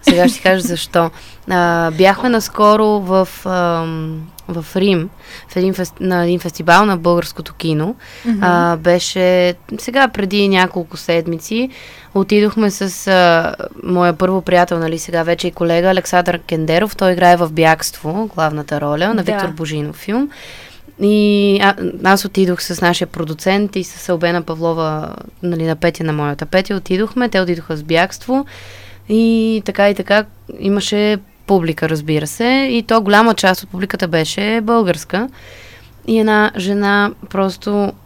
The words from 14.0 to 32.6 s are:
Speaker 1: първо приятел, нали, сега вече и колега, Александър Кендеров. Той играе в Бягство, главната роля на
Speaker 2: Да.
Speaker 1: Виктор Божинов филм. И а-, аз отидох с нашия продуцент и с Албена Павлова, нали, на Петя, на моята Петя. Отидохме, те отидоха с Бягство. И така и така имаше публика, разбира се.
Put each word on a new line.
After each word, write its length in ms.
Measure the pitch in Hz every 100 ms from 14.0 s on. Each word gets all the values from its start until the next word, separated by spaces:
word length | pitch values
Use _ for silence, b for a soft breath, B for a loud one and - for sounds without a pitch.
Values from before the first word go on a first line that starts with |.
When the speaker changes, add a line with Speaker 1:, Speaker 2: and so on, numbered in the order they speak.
| 175
Speaker 1:
първо 280 | 170 185 190
приятел, 380 | 180 180 175 170
нали, 200 | 165 165
сега 240 | - 170
вече 240 | 165 170 185
и 40 |
колега, 380 | - 170 165 180
Александър 500 | 190 - 180 175 175
Кендеров. 580 | - 160 160 165 208 -
Той 160 | 190
играе 240 | 180 180 175
в 160 | 170
Бягство, 800 | 156 160 160 - - 151 180 220
главната 460 | 175 156 151 147 151
роля 280 | 147 147 185
на 140 | 220
Speaker 2:
Да. 80 | 190
Speaker 1:
Виктор 160 | 208 196
Божинов 480 | 156 160 151 151 156
филм. 320 | - 220 285 B B B B B - -
И 580 | 202 208 208 208 202 196
а-, 120 | 196 196 180 -
аз 200 | 185 196
отидох 380 | 196 - 190 180
с 180 | - 170
нашия 260 | 175 175 175
продуцент 680 | - 160 156 - 196 208 196
и 80 |
с 240 | 175 - -
Албена 340 | 175 170 175
Павлова, 680 | 156 160 165 165 160 156 156 - - -
нали, 220 | 180 165
на 120 | 160 160
Петя, 280 | 170 165
на 80 | 160
моята 340 | 151 147 143 156
Петя. 280 | 185 190 196
Отидохме, 520 | - 185 214 - 240
те 120 | 196
отидоха 360 | 180 170 156 156
с 60 |
Бягство. 640 | 151 160 185 - - 262 277 B B B B B -
И 540 | 214 226 226 220 220
така 260 | 208 196 202
и 40 |
така 300 | 202 185 202 208 - - -
имаше 600 | 196 202 190 208 208 208 196 _ -
публика, 420 | 196 165 160 160
разбира 380 | 160 151 151 151
се. 420 | - 233 269